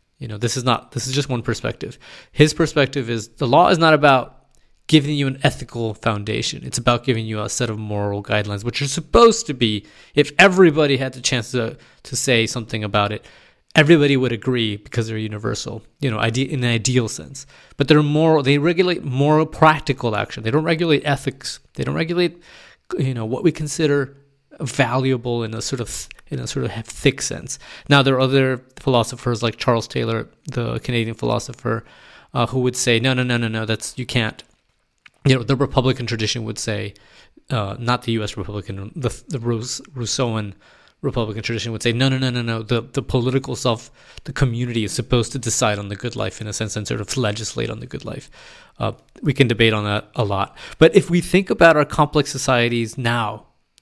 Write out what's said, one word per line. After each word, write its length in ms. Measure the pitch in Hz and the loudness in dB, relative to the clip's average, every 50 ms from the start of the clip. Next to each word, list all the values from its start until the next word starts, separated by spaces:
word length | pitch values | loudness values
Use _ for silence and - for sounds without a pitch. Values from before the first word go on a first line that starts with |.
| _ _ _ | _ _ _
You 100 | _ 139 | _ -14
know, 100 | 113 107 | -12 -8
this 200 | 104 113 117 - | -4 -4 -4 -2
is 60 | 131 120 | -2 0
not, 280 | 127 117 - - - | 0 -2 -2 -4 -8
this 140 | - 131 - | -8 -8 -6
is 80 | 131 131 | -4 -4
just 160 | 143 139 - | -4 -2 -2
one 140 | 127 117 110 | -4 -4 -2
perspective. 560 | - 113 - - 113 107 - - - - - - - - - - _ | -4 -4 -4 -4 -6 -6 -6 -12 -14 -14 -16 -20 -20 -20 -20 -20 _
His 220 | _ - 151 156 151 | _ 6 6 6 6
perspective 580 | - 165 147 - 151 139 175 - 147 120 113 | 2 0 2 4 2 2 2 0 -4 -4 -2
is 160 | 120 113 104 | -4 -6 -6
the 200 | - _ - 147 | -8 _ -4 0
law 220 | 117 131 160 180 - | 4 6 6 6 6
is 80 | 185 | 6
not 160 | 160 165 160 156 | 6 6 6 6
about 540 | 143 147 147 135 127 - - - - _ _ _ _ _ _ _ _ _ | 6 6 6 6 4 2 -4 -14 -20 _ _ _ _ _ _ _ _ _
giving 280 | - 160 151 139 147 151 | 4 4 4 4 4 -2
you 120 | 143 139 | 0 0
an 120 | 135 131 135 135 | -2 -2 0 0
ethical 500 | 135 - - 123 - - 120 117 113 104 | 0 0 0 -10 -10 -6 -4 -4 -4 -4
foundation. 720 | - - 120 107 101 101 107 107 113 113 - - - 123 | -2 -2 -2 -2 0 -4 -4 -4 -4 -4 -6 -8 -8 -12
It's 140 | 127 - - | -6 -6 0
about 260 | 117 123 120 120 - | 2 2 2 2 0
giving 200 | - 120 113 110 | -2 -2 -2 -2
you 160 | 110 110 107 | -4 -6 -6
a 60 | 104 | -6
set 220 | 113 - - 131 113 | -6 -4 -4 -4 -4
of 80 | 110 | -4
moral 440 | 107 110 104 104 104 101 104 101 101 104 | -6 -6 -4 -4 -2 -2 -2 -4 -6 -4
guidelines, 400 | - 110 107 101 104 101 98 104 | -2 -2 -2 0 -2 -6 -4 -6
which 180 | 120 - - | -6 -4 -4
are 60 | 143 | -4
supposed 580 | 135 - 170 151 - - 226 233 233 220 - - | -4 -4 -6 -4 2 6 8 8 8 6 4 -4
to 80 | - 139 | -6 -2
be, 320 | 123 123 110 107 101 - - _ - - _ _ | 0 0 0 0 -4 -6 -10 _ -20 -20 _ _
if 160 | 147 143 - - - | 2 2 2 4 6
everybody 580 | 185 196 180 185 185 170 139 156 151 143 139 | 6 6 8 8 8 8 8 4 2 2 2
had 160 | 131 135 131 127 | 0 -2 -6 -6
the 80 | 131 | -6
chance 300 | 120 - 135 123 110 - | -4 -2 -2 -2 -2 -2
to, 260 | - 123 113 113 - - - _ _ _ _ | -2 -2 -2 -4 -6 -12 -20 _ _ _ _
to 120 | - - | -8 -6
say 320 | - - - 123 113 113 | -4 0 2 4 4 2
something 360 | 113 - 127 113 - - 107 107 | 2 -2 -8 -8 -6 -6 -6 -4
about 300 | 104 101 104 101 101 107 | 0 0 0 0 0 -2
it, 100 | 104 - - - - _ _ _ _ _ _ _ | -8 -12 -18 -20 -20 _ _ _ _ _ _ _
everybody 440 | - 151 147 170 156 147 139 139 | 0 4 6 4 4 6 2 2
would 160 | 131 131 123 117 | 2 0 -2 -2
agree 420 | 104 - 131 127 120 113 107 101 | -4 -4 -4 -2 -2 -2 -2 -4
because 320 | 98 - - - 120 110 | -8 -10 -8 -6 -6 -6
they're 100 | 113 113 | -4 -6
universal, 640 | 110 110 107 107 107 110 110 110 - - 113 110 110 - - _ _ | -8 -6 -8 -8 -6 -6 -6 -6 -6 -8 -10 -12 -12 -16 -20 _ _
you 100 | - 131 | -6 -4
know, 80 | 110 107 | -2 -2
ide-, 180 | 113 113 110 | -2 -2 0
in 240 | 131 135 131 151 131 123 | -2 -4 -2 -4 -2 -2
an 40 | 120 | 0
ideal 380 | 120 113 98 127 123 127 117 | -2 0 -2 0 0 2 0
sense. 400 | 107 - - 78 - 135 - - - - - - _ - | 0 -6 -10 -12 -14 -16 -18 -18 -20 -20 -20 -20 _ -4
But 100 | - 139 | -4 4
they're 160 | - 156 151 151 | 6 6 6 6
moral, 400 | 143 147 151 160 160 156 151 135 | 4 2 4 4 6 4 4 4
they 140 | 127 143 | 4 2
regulate 480 | 143 143 170 170 170 185 180 175 - - | 4 2 2 2 2 2 0 0 -2 -4
moral 400 | 147 123 135 143 147 151 156 160 | -4 0 2 4 4 6 4 4
practical 680 | 156 - - 160 156 151 147 - - 131 - - 117 107 | 0 2 4 4 4 4 4 0 -4 -4 -2 -2 -2 -2
action. 260 | 104 104 - - 120 110 | -2 -4 -6 -8 -6 -4
They 80 | 113 | -2
don't 140 | 120 156 156 | 0 0 0
regulate 380 | 170 165 160 175 165 151 - - | 0 0 0 2 2 2 2 2
ethics. 560 | 147 139 131 - 143 131 - - - - - _ _ _ | 0 -2 -2 -2 -6 -8 -6 -12 -12 -12 -12 _ _ _
They 100 | - 131 | -6 -4
don't 100 | 127 143 | -4 -2
regulate, 480 | 156 165 160 175 175 180 170 175 - - - - - - - - _ _ _ 359 - | -4 -2 -2 0 0 0 0 -2 -8 -20 -20 -20 -20 -20 -20 -20 _ _ _ -4 -2
you 140 | 131 131 127 | -2 -2 -2
know, 100 | 117 110 | -4 -4
what 220 | 110 123 123 - | -4 -4 0 0
we 80 | 170 151 | 0 0
consider 640 | - 151 147 - - 160 143 143 143 135 - - - _ _ _ _ _ _ - - | 0 -6 -6 -2 0 0 2 2 0 0 -4 -8 -20 _ _ _ _ _ _ -12 -10
valuable 840 | 123 120 - - 131 117 120 135 131 135 131 123 117 123 120 117 113 | -8 -6 -2 -2 0 0 2 0 2 0 0 0 -2 -4 -4 -4 -4
in 100 | 107 110 | -6 -6
a 80 | 113 | -8
sort 180 | - - 135 123 | -6 -6 -6 -6
of, 300 | 113 - - - - - - - _ | -6 -8 -8 -10 -12 -14 -18 -20 _
in 120 | - 139 131 | -10 -8 -8
a 80 | 120 | -8
sort 180 | - - 135 127 | -6 -6 -4 -4
of 200 | 110 92 113 113 | -4 -6 -8 -10
thick 360 | - - - - 139 135 - | -12 -14 -2 -2 -2 -2 -2
sense. 380 | - - - - - - - - - - - - - | -8 -8 -8 -8 -10 -12 -14 -14 -16 -20 -20 -20 0
Now, 140 | - 143 139 135 | 4 4 4 6
there 120 | 135 135 | 4 2
are 40 | 127 | 2
other 420 | 131 127 135 139 131 131 131 127 - _ _ | 2 2 2 2 2 2 -2 -4 -8 _ _
philosophers 640 | - - 147 127 120 113 - - 113 - 127 120 110 | -6 -2 2 2 2 2 0 -4 -6 -4 -4 -2 0
like 140 | 120 113 107 | -2 -4 -4
Charles 320 | - - 131 120 113 110 | -2 0 0 0 0 -2
Taylor, 400 | - - 131 120 113 113 113 113 - _ _ _ - | -4 -4 -4 -2 -2 -2 -4 -6 -8 _ _ _ -8
the 280 | 123 123 117 113 120 117 | -6 -4 -4 -4 -6 -6
Canadian 360 | - - 123 117 113 113 113 | -6 -2 -2 -2 -2 -2 -4
philosopher, 680 | - - 117 113 113 - - 120 - - 120 117 110 - - - - - - - - - _ - | -4 -2 -2 -2 -2 -2 -6 -14 -8 -4 -4 -4 -4 -6 -12 -20 -20 -20 -20 -20 -20 -20 _ -2
uh, 140 | 131 120 | -2 -2
who 120 | - 127 131 | 0 0 0
would 160 | 123 127 123 | 0 0 0
say, 240 | - - 127 117 113 | 0 2 2 2 4
"No, 140 | 117 131 131 | 4 2 0
no, 100 | 127 127 | 0 0
no, 140 | 123 123 | 0 0
no, 100 | 117 117 | -2 -2
no, 180 | 113 110 113 110 | -2 -4 -4 -2
that's, 320 | 107 110 107 - - - | -2 -4 -4 -4 -10 -10
you 80 | - 120 | -10 -10
can't." 380 | - - 127 113 107 - - - _ _ _ _ _ _ _ _ _ _ _ _ - _ _ _ | -4 -2 -2 -2 -2 -6 -10 -20 _ _ _ _ _ _ _ _ _ _ _ _ -20 _ _ _
You 100 | 135 131 | 2 2
know, 80 | 127 113 | 2 2
the 120 | 104 139 | 0 0
Republican 520 | 123 139 139 - 139 123 131 127 - 123 | 0 0 2 2 2 2 2 0 0 -4
tradition 380 | 110 123 110 110 104 - 123 110 | -6 -4 -2 -2 -4 -4 -4 -6
would 120 | 110 107 | -8 -8
say, 380 | - - 117 107 104 101 101 - _ _ _ _ - - _ _ - _ _ | -6 -6 -6 -4 -4 -6 -8 -12 _ _ _ _ -20 -20 _ _ -20 _ _
uh, 260 | 139 120 101 98 104 120 | -2 -2 -2 -4 -6 -6
not 240 | 120 117 123 120 - | -2 -2 -2 -2 0
the 100 | - 117 | -2 -2
U 100 | 110 107 | -2 -2
S 140 | 101 - | -4 -6
Republican, 540 | 107 92 - 104 104 - - 101 98 98 104 - | -8 -8 -6 -8 -8 -8 -8 -10 -10 -10 -12 -10
the, 280 | 165 123 113 - - - | -6 -6 -6 -6 -6 -10
the 120 | - 160 123 | -10 -8 -4
Rous-, 420 | 113 120 117 113 113 127 - - - - 147 | -2 -2 -2 -2 -4 -8 -10 -10 -12 -14 -10
Rousseauan 600 | 127 120 107 - - 131 117 110 110 104 101 98 _ _ _ _ _ _ _ _ _ | -8 -6 -6 -2 -2 -2 -2 -2 -4 -6 -8 -12 _ _ _ _ _ _ _ _ _
Republican 420 | - 139 - 123 113 107 101 113 107 | -6 -4 -2 -2 -4 -2 -6 -8 -6
tradition 280 | - 117 110 - 117 | -6 -6 -4 -4 -6
would 120 | 113 107 - | -6 -2 -2
say, 80 | 120 | -2
"No, 160 | 113 120 131 | 0 2 2
no, 100 | 135 131 | 2 2
no, 120 | 131 131 127 | 0 -2 -2
no, 120 | 120 123 | -2 -2
no. 200 | 120 117 113 113 110 | -2 -2 -4 -4 -2
The, 180 | - 123 117 | -2 -2 -2
the 200 | 110 - - 143 | -2 -4 -6 -6
political 540 | 113 - - 127 117 131 127 135 135 - 131 | -4 -2 -2 0 0 2 0 -2 -2 -2 -8
self, 360 | - - 127 113 113 - - - _ - - - - - | -2 -2 -2 -2 -2 -6 -16 -20 _ -20 -20 -20 -16 -14
the 100 | - 131 | -12 -2
community 500 | - 139 127 113 117 123 123 117 117 107 | 0 0 0 0 -4 -4 -2 -2 -2 -2
is 100 | 101 - | -2 -4
supposed 380 | - 110 - 127 120 113 - - | -6 -2 0 0 0 0 -2 -6
to 60 | 135 | -6
decide 400 | - 117 101 - 123 107 104 101 | -4 -4 -2 0 0 0 0 -2
on 100 | 101 101 | -6 -8
the 60 | 101 | -10
good 200 | - - 120 - | -8 -8 -8 -6
life 240 | 113 104 101 - - | -4 -6 -6 -6 -10
in 80 | 110 | -10
a 60 | 107 101 | -8 -6
sense 220 | - 110 107 - | -6 -6 -6 -4
and 120 | 110 101 | -6 -4
sort 140 | - 120 110 | -4 -4 -6
of 160 | 104 - - | -4 -4 -2
legislate 520 | 135 123 104 104 110 - - - 120 117 110 | -2 0 0 -2 -4 -8 -8 -6 -4 -4 -4
on 100 | 113 113 | -6 -8
the 80 | 123 | -10
good 180 | 120 - - - | -12 -12 -10 -10
life." 240 | - 113 123 - - - - - - - - - - _ - | -10 -10 -12 -12 -16 -20 -20 -20 -20 -20 -20 -20 -20 _ -6
Uh, 140 | 113 104 98 - _ _ _ - | -4 -4 -4 -8 _ _ _ -4
we 120 | 262 156 131 | -4 -2 4
can 140 | - 135 | 4 4
debate 260 | 113 120 104 117 113 110 | 2 4 4 4 4 4
on 100 | 107 104 | 2 -2
that 260 | 104 101 107 - _ _ | -2 -2 -4 -4 _ _
a 80 | - 113 | -4 -2
lot. 340 | 98 101 95 98 - - - - - - | -2 0 -2 -2 -4 -6 -18 -20 -20 2
But 180 | _ 160 165 - | _ 4 8 8
if 140 | 196 143 - | 6 4 6
we 100 | 170 175 | 0 0
think 300 | 165 - - 190 190 - | 0 2 2 2 2 2
about 260 | 220 - 175 165 156 | 4 6 8 8 8
our 100 | 151 147 | 6 2
complex 460 | - - - 151 139 - 151 139 - | 0 2 0 0 4 4 0 0 0
societies 640 | - 131 - - 131 120 117 120 120 117 117 110 - | -4 -4 0 2 2 2 2 2 2 0 -2 -4 -6
now 500 | - 123 117 117 120 110 104 107 107 - _ _ _ _ _ _ _ | -4 -2 0 0 0 -2 -4 -6 -10 -16 _ _ _ _ _ _ _